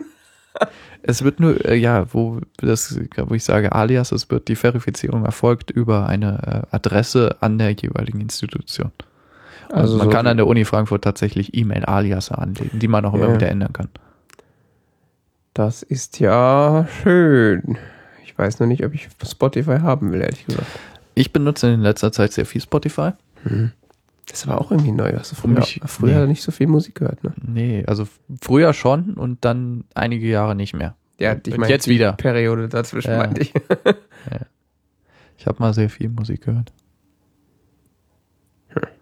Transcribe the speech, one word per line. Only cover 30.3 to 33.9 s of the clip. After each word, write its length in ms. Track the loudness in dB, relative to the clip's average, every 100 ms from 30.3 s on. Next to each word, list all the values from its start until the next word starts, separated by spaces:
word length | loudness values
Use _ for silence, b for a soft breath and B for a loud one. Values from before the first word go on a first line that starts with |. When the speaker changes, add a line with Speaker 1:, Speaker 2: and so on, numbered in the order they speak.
| 0 0 -2
Speaker 1:
nicht 160 | -4
mehr. 220 | -6 -8 -10 _ -4
Speaker 2:
Ja, 120 | -2
Speaker 1:
Und, 140 | -2 -4
Speaker 2:
ich 60 |
Speaker 1:
und 60 | -2
Speaker 2:
meine, 100 | 0
Speaker 1:
jetzt 120 | 2 2
Speaker 2:
die 40 |
Speaker 1:
wieder. 240 | 2 2
Speaker 2:
Periode 540 | 0 -2 0 0 0 -2
dazwischen 400 | -4 -4 -6 -2
Speaker 1:
Ja. 60 | -2
Speaker 2:
meinte 240 | -2 -2
ich. 100 | -2 -4
<laughs> 260 | -2 0 0